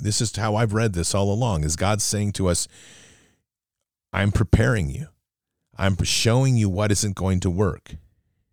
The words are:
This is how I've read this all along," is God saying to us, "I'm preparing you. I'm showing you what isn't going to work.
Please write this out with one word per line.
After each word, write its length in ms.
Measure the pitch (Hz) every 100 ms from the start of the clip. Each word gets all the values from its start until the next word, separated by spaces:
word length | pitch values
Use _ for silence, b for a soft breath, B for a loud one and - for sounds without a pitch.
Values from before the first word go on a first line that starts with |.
This 180 | 104 104
is 160 | 113 -
how 220 | 110 107
I've 160 | 117
read 180 | 104 113
this 240 | 87 82 101
all 160 | 101
along," 320 | 101 120 85
is 140 | 76 78
God 240 | 92 107
saying 320 | - 104 104
to 160 | 101 95
us, 180 | 85 - B B B B B B B B _ _ _ _ _ _
"I'm 220 | 98 101
preparing 560 | - 98 - 117 117 76
you. 180 | 65 151 _ _ _ _ _ _ -
I'm 220 | 95 92
showing 520 | - - 113 117 135 123
you 140 | 107
what 220 | 92 104
isn't 240 | 101 107 95
going 240 | 95 92
to 100 | 95
work. 460 | 87 101 - - - - _ _ _ _